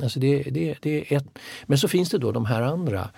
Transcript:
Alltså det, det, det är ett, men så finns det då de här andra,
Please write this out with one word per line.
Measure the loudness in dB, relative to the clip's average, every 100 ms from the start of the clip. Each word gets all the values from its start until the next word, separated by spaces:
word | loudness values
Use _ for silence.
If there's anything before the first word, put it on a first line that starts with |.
Alltså | -2 0
det, | 2 2
det, | 0 -2 -2 -4
det | -2 -2 0
är | 0
ett, | -2 -10 -16 -10 0
men | 2
så | 4
finns | 2 2
det | 0
då | 0
de | 0 0
här | 0
andra, | 0 0 -2 -2 -4